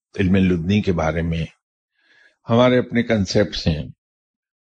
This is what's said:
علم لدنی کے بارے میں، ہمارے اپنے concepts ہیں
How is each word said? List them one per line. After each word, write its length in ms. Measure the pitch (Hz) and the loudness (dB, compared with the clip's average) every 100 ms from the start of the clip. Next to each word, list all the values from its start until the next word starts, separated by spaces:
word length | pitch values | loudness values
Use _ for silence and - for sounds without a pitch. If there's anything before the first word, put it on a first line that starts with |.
| _ - | _ -4
علم 160 | 92 98 | 0 2
لدنی 460 | 92 90 82 104 | 2 0 0 0
کے 100 | 98 | 0
بارے 300 | 85 80 82 | 0 -2 -2
میں، 240 | 82 82 80 _ _ _ _ _ _ _ _ _ - | -2 -4 -6 _ _ _ _ _ _ _ _ _ 0
ہمارے 300 | 117 127 127 | 2 4 2
اپنے 240 | 120 117 | 0 -2
concepts 640 | 117 113 95 104 101 - - | 0 0 0 0 0 -2 -4
ہیں 160 | 76 67 - _ _ _ _ _ _ | -4 -6 -16 _ _ _ _ _ _